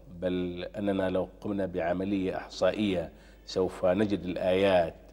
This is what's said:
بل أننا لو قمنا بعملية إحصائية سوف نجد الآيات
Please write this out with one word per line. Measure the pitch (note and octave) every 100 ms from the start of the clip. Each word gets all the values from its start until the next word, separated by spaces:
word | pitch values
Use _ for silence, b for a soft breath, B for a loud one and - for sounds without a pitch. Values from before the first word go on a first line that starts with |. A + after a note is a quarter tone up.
| - F2
بل | F2+ F2+ F2+ F2
أننا | F2+ - G2+ F#2+ F#2
لو | F#2 F2+ -
قمنا | G#2+ G2+ F#2
بعملية | F2 E2 F2+ F#2+ G2 F#2 -
إحصائية | - - F#2 F#2+ G#2 F2+ D#2+ B B B -
سوف | F#2+ F#2 - F#2
نجد | F#2 G#2+ G2
الآيات | F2+ F2 F#2 F#2 G2 F#2 E2 - -